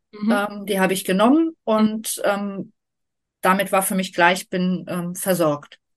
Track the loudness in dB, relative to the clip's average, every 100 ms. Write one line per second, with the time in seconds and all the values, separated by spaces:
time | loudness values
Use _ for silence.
0 | _ -6 0 0 -2 -6 -4 0 0 0
1 | -2 2 4 4 2 -2 -2 2 2 0
2 | -8 -4 -2 -2 -4 -8 -12 _ _ _
3 | _ _ _ _ 0 2 2 0 0 -2
4 | -4 2 2 2 -4 -2 -2 -2 -4 -8
5 | -6 -6 -2 0 0 -2 -6 -20 _